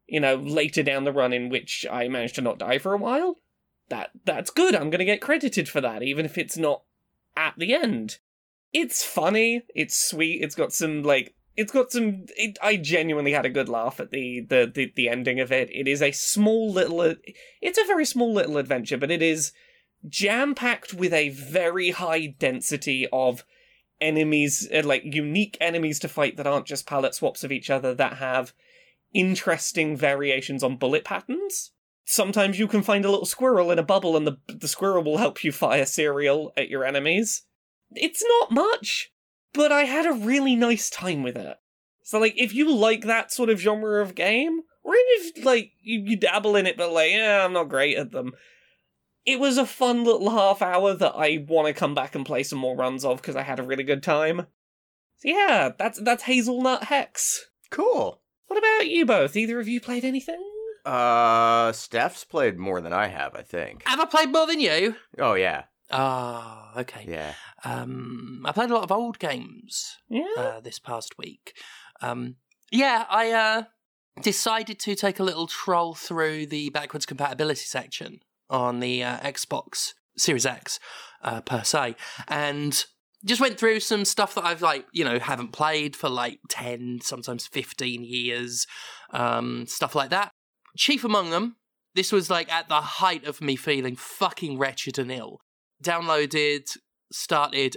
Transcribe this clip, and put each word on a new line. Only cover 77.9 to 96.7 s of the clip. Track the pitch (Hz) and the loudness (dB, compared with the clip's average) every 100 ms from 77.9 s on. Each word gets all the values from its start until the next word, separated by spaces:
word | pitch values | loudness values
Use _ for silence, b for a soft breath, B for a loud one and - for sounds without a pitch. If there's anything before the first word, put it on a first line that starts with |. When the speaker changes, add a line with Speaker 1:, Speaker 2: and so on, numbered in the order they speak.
| - - - _ _ - | -12 -12 -16 _ _ -4
Speaker 3:
on | 131 123 123 | -2 0 -2
the, | 123 123 | -2 -2
uh, | 123 120 | -4 -4
Xbox | 139 135 - 135 - - - - _ - | -6 -6 -6 -8 -8 -6 -8 -8 _ -4
Series | - 135 123 | 0 2 0
X, | - - - B B B B | -4 -10 -12 B B B B
uh, | - 113 | -8 -8
per | - 123 | -4 -4
se, | 110 156 127 117 B B B | 0 0 0 -4 B B B
and | 147 147 143 147 139 - _ _ _ 196 | -2 -2 -2 -2 -2 -4 _ _ _ -4
just | 233 | 2
went | 262 202 | 2 2
through | 226 220 | 2 2
some | - 214 202 | 0 0 0
stuff | - - - | 0 0 0
that | 170 | -2
I've, | 165 | 2
like, | 165 143 - | 2 2 -2
you | - | -2
know, | 143 120 | 0 0
haven't | 120 131 120 | -2 -4 -6
played | - 151 156 147 139 | -2 0 0 -2 -4
for, | 151 | -4
like, | 127 123 107 - | -2 -4 -6 -10
ten, | - 120 120 123 123 | -8 -6 -8 -8 -8
sometimes | - 123 120 120 - | -8 -8 -8 -10 -8
fifteen | 139 123 - 127 120 | -8 -8 -6 -6 -6
years, | 120 123 120 120 120 120 - B B B B | -6 -6 -4 -4 -6 -6 -6 B B B B
um, | 131 120 117 123 120 120 | -2 0 0 -2 -6 -8
stuff | - 143 151 | -6 -2 -2
like | 135 | 0
that. | 180 202 _ _ _ _ - | -2 -2 _ _ _ _ -2
Chief | - 294 | 0 0
among | 233 208 170 | 2 0 2
them, | 170 226 233 _ _ _ 185 | 0 -2 -8 _ _ _ -4
this | 185 | 2
was, | 208 165 | 2 2
like, | 180 165 | 0 0
at | 165 160 | -2 2
the | 151 | 0
height | 151 - 185 165 139 | 0 0 0 0 -4
of | 143 | -6
me | 147 131 | -4 -2
feeling | - 143 127 123 | 0 -2 -2 -6
fucking | - - 185 - 165 135 | -12 -4 -4 -2 -8 -2
wretched | 135 135 - 135 | -4 -4 -8 -6
and | 123 | -6
ill. | 127 113 - _ _ _ _ | -8 -12 -18 _ _ _ _
Downloaded, | 156 170 170 156 147 156 147 147 135 | -4 -2 2 2 2 2 0 0 -4